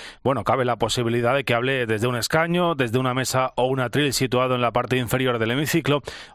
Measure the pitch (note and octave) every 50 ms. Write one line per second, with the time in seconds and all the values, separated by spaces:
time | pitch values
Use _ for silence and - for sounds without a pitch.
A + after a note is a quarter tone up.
0 | - - - - - B2 C#3 A#2+ F#2 - A2+ C3+ B2 B2 A#2 G#2+ - G#2+ - B2+
1 | A#2+ A#2 A#2 A#2+ A#2 A#2 C3 C#3 C3+ - A#2+ A#2 A#2+ C3 C3+ C3 B2 G#2+ A2 G#2
2 | A2+ B2 B2 A#2 G#2+ - - D#3+ E3 E3+ E3+ F3 F3+ E3+ E3 C3+ C3 A2+ G#2+ B2+
3 | C3 C3 B2 C3 B2+ - - C3 C3 B2+ - - B2 C3 C3 C3+ B2+ A#2 G#2 C3+
4 | D3 C#3 A#2 - C3+ B2 A#2 B2 B2+ B2+ B2+ B2 B2 A#2 A2+ A#2+ A#2+ - B2+ B2+
5 | B2 A2 - C3 C3 B2+ A#2+ A2+ A2+ A2+ A#2+ C#3 D#3 B2 - E3 - - C#3+ D3
6 | - - - - - - -